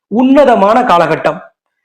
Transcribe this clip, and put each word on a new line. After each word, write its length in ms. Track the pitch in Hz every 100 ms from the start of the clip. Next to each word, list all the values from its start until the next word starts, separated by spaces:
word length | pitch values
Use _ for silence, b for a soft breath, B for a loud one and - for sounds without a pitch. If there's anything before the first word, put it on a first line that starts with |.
| -
உன்னதமான 720 | 214 262 277 262 220 196 247
காலகட்டம், 580 | 240 175 156 151 160 165 - _ _ _